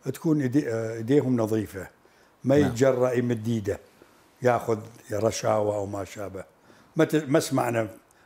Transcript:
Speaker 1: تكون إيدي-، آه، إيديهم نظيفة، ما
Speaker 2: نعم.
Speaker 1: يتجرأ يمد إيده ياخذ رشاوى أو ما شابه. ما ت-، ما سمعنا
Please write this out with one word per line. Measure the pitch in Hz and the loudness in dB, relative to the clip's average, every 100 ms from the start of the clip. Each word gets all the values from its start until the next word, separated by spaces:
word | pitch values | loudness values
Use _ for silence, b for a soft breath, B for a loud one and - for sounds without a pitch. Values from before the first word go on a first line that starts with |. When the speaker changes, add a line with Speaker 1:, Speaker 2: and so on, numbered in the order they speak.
| - | -10
Speaker 1:
تكون | 127 165 151 | -6 0 0
إيدي-، | 131 127 139 | 2 0 0
آه، | 113 113 | -4 -4
إيديهم | 113 110 143 127 127 | -6 2 2 4 0
نظيفة، | 107 110 101 98 87 _ b b b b | 2 0 -2 -8 -14 _ b b b b
ما | 123 139 | 2 4
Speaker 2:
نعم. | 143 | 4
Speaker 1:
يتجرأ | 117 135 123 127 | 4 2 4 2
يمد | 123 123 117 107 | 2 0 -2 -2
إيده | 117 101 92 - b b b b _ | -4 -2 -6 -8 b b b b _
ياخذ | 123 120 - 110 107 - - | 0 0 0 -4 -4 -20 -10
رشاوى | 104 110 107 117 110 104 | -2 0 0 0 2 2
أو | 104 98 | -2 -4
ما | 101 | -8
شابه. | 95 - 98 92 - _ b b b - | -10 -10 -12 -12 -16 _ b b b 0
ما | |
ت-، | 160 156 151 | 2 2 2
ما | 151 | 0
سمعنا | 156 135 123 117 107 - _ b | 0 -2 0 0 -2 -6 _ b